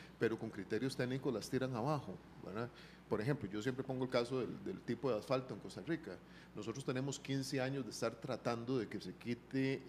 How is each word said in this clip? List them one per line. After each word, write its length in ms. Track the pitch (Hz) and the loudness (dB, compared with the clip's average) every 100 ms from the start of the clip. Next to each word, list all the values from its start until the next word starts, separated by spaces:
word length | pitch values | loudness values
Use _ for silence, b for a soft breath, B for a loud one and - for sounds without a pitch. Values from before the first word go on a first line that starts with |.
| B - | B 2
pero 180 | 113 113 | 2 4
con 140 | 113 | -2
criterios 460 | 104 95 110 131 131 | -4 -2 0 0 2
técnicos 360 | 127 131 143 | 0 2 2
las 160 | 110 - | 0 2
tiran 280 | 131 127 123 | 2 2 2
abajo, 400 | 127 151 - 92 - - | 2 2 0 -8 -12 -12
¿verdad? 240 | - 101 120 B B B - | -6 -2 -2 B B B 0
Por 120 | 107 | 2
ejemplo, 280 | 110 147 - | 4 2 0
yo 140 | 104 | 0
siempre 220 | 120 127 | 0 0
pongo 180 | 131 131 | -2 0
el 80 | 127 | 4
caso 300 | 123 120 131 | 4 4 2
del, 240 | 101 - | 0 -2
del 160 | - 92 | -4 -4
tipo 280 | - 117 139 | -2 0 2
de 100 | 107 | 2
asfalto 360 | - 131 127 | 4 2 2
en 60 | 104 | -6
Costa 220 | 98 104 95 | -6 -6 -2
Rica. 300 | 160 104 87 B B B 110 | -2 -2 -10 B B B -6
Nosotros 280 | 107 113 | -4 -2
tenemos 360 | 135 127 135 131 | 0 0 0 -2
quince 400 | - 139 131 139 | 0 0 2 2
años 240 | 131 139 | 2 0
de 80 | 113 | -2
estar 240 | - 117 113 | 0 0 0
tratando 600 | 131 117 127 117 117 135 | -2 -2 0 0 2 2
de 100 | 101 | 2
que 120 | 101 | -2
se 140 | 90 | -6
quite 640 | 87 117 120 - 135 135 135 | -6 -2 -2 0 2 4 2